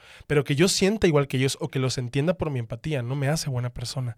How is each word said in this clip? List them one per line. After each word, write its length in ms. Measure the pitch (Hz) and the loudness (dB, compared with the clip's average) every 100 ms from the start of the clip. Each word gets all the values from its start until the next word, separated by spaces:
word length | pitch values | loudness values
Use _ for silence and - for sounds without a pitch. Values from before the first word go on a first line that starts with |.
| - - - | -20 -14 -2
Pero 160 | 147 | 0
que 140 | 139 143 | 2 4
yo 100 | 185 | 4
sienta 400 | - 190 214 185 | 4 2 4 4
igual 220 | 147 143 | 4 2
que 80 | 131 | 2
ellos 200 | 135 - | 0 -2
o 80 | 156 | -6
que 100 | 135 | -2
los 180 | 131 127 | -2 -2
entienda 380 | 120 139 151 | -4 0 0
por 160 | 175 160 | 0 -2
mi 80 | 131 | -4
empatía 420 | 113 113 160 147 | -6 -8 -4 -4
no 120 | 120 | -4
me 140 | 143 135 | -2 -2
hace 220 | 160 - | -2 -2
buena 200 | 123 123 | -4 -4
persona. 460 | - 120 - 123 | -6 -8 -6 -6